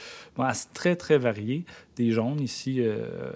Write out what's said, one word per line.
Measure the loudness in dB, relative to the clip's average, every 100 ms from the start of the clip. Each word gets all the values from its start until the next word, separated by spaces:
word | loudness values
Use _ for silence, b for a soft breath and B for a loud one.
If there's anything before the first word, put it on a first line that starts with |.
| B B B
bon, | -2 0
c'est | 0 -6
très, | 0 2 2
très | 4 4
varié. | 4 0 -2 -4 -4 B B
Des | 0 2
jaunes | 4 2 0
ici, | -2 -4 -4 0
euh, | 0 0 -4 -6 -8